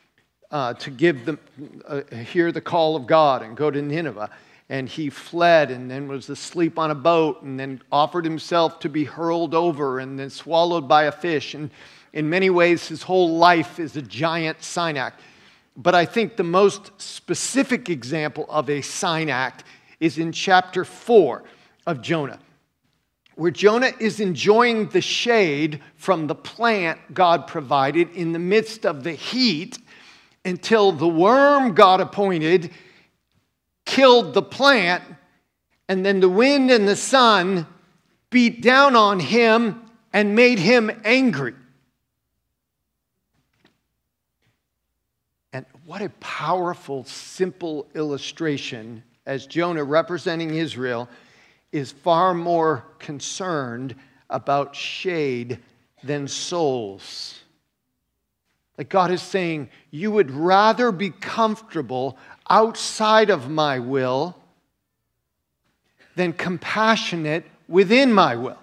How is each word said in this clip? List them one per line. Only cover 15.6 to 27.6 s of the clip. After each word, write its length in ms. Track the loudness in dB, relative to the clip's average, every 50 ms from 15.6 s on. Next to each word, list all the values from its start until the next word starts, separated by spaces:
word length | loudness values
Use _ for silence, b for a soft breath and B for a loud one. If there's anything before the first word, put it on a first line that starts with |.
| b b b
But 180 | -2 0 2 4
I 120 | 4 2
think 300 | 2 -2 -2 -4 -2 -4
the 80 | -4 -4
most 460 | 0 2 4 4 2 2 -2 -14 -20 _ _
specific 880 | -18 -18 -18 -18 _ -8 -6 -6 -6 -2 -2 -2 0 0 -2 -4 -4 -6
example 580 | -8 -8 -6 -6 -6 -4 -4 -6 -6 -8 -10 -4
of 220 | -4 -4 -2 -2
a 100 | -4 -4
sign 480 | -6 -8 -8 -4 -4 -2 -2 -2 -2 -2
act 360 | -2 -2 -2 -4 -6 -12 b b b b b b b b
is 180 | -2 -2 -2 -2
in 140 | -8 -6
chapter 520 | -6 -6 0 4 4 4 2 0 -6 -8 -8
four 580 | -8 -14 -14 -2 4 6 6 6 4 -2 -6 b b b b b b b b _
of 160 | -8 -8 -8
Jonah, 380 | -6 -4 -4 -4 -4 -8 -10 -16 _ _ _ _ _ _ _ _ _ _ _ _ _ _ _ _ _ _ _
where 160 | -2 -2 -2
Jonah 420 | -2 2 2 4 4 4 0 0 0 -2
is 220 | -4 -4 -2 -2
enjoying 680 | -4 -4 -2 0 2 4 4 6 4 4 2 0 -2 -2
the 100 | -2 -2
shade 800 | -2 -2 -4 -2 0 2 2 4 2 2 0 -2 -2 -4 -4 -8 B B B
from 320 | _ -2 -2 -2 -2 -2 -6
the 60 | -8
plant 640 | -10 -10 -20 -8 -2 0 0 0 0 -2 -4 -6 -8 -14 -12
God 360 | 0 2 4 4 4 2 0 -8
provided 600 | -10 -10